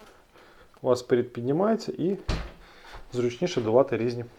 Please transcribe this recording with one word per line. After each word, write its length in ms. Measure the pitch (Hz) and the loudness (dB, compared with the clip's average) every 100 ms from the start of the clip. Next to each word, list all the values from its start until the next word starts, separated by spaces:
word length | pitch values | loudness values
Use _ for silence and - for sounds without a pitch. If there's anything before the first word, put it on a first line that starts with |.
| - - _ - - - - - | -20 -20 _ -20 -20 -20 -20 -6
у 60 | 127 | 0
вас 140 | 123 | 0
вперед 300 | - 127 123 | 2 2 2
піднімається 600 | - 120 151 202 226 - - | -4 -2 0 2 0 -2 -4
і 180 | 160 190 - - - - - - - - - | -2 -2 -4 -6 -6 -16 -20 -20 -20 -20 -10
зручніше 480 | 123 120 120 175 - | -2 -2 -2 -4 -2
долати 360 | 113 117 139 113 | 4 4 4 2
різні 280 | 117 120 117 | -2 -4 -8